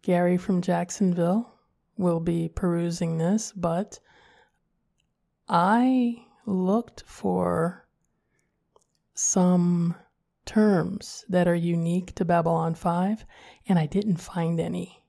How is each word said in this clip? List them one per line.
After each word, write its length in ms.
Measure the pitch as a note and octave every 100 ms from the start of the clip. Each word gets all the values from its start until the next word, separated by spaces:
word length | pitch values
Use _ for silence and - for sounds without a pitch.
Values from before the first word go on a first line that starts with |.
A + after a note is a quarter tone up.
Gary 360 | - F3+ F3 F3+
from 240 | - F#3
Jacksonville, 920 | F3+ F3 F3+ - F#3+ F3 E3+ G3+ A#3 _ _ _ _ -
will 240 | F3+ E3
be 260 | E3 E3+ E3
perusing 720 | - F3+ E3+ E3+ E3+ E3+ E3
this, 340 | E3 G#3+ -
but 480 | F#3+ E3+ E3+ G#3+ - _ _ _ _ _ _ _ _ _ _ _ _ _ _ -
I 760 | E3+ F3+ A#3 B3+ C4 A#3+ A#3 - _ -
looked 580 | F#3+ F#3 A3 A#3+ - -
for 800 | - G3 F#3 F3 E3+ E3 - _ _ _ _ _ _ _ _ _ _ _ _ _
some 800 | - - G3 F3+ F3+ F3 F3 E3+ E3+ _ _ _ _ -
terms 800 | A3 G#3+ F#3+ E3+ G3 - - -
that 220 | F3+ F3
are 60 | E3+
unique 600 | E3+ E3+ E3 F3+ F3+ -
to 80 |
Babylon 500 | E3+ E3+ E3 E3 E3
Five, 520 | E3 F3+ F3 F#3 A3 - - - - -
and 100 | F3+
I 100 | D#3
didn't 340 | F#3+ G#3+ E3
find 360 | - F3 E3+ E3
any. 460 | E3 F3 F3 -